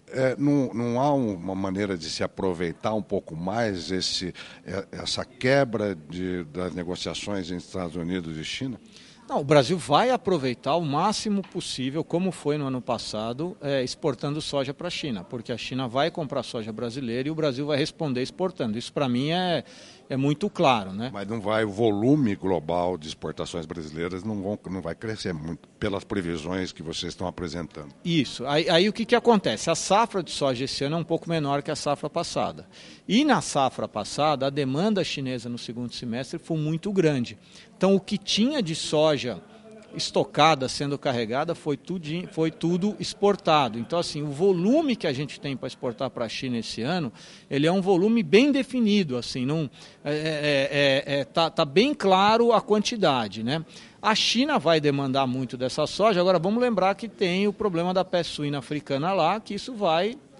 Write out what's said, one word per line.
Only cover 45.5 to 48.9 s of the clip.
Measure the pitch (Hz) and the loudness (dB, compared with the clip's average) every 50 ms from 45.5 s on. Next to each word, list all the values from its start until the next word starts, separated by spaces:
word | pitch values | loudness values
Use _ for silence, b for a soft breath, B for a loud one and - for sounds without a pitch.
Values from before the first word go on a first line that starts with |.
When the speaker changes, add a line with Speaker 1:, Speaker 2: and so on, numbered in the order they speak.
| 135 117 | -6 -6
Speaker 2:
pra | - | -8
exportar | 131 - - - 131 113 - 135 127 | -10 -10 -6 -6 -6 -4 -4 -6 -6
pra | - - 120 110 | -4 -4 -6 -6
China | - - - 131 123 117 | -6 -6 -4 -4 -4 -4
esse | 110 - - - 110 | -4 -6 -6 -4 -2
ano, | 131 175 185 156 117 B B B B B B B B | -2 -2 -2 -2 -4 B B B B B B B B
ele | 143 139 143 | 0 2 4
é | 160 | 4
um | 175 196 | 4 2
volume | 180 185 196 165 185 220 226 233 | 4 4 4 4 6 4 4 2
bem | 202 147 156 202 262 294 | 2 6 6 6 8 6
definido, | 262 269 262 - - 254 233 208 | 4 2 0 0 0 0 2 4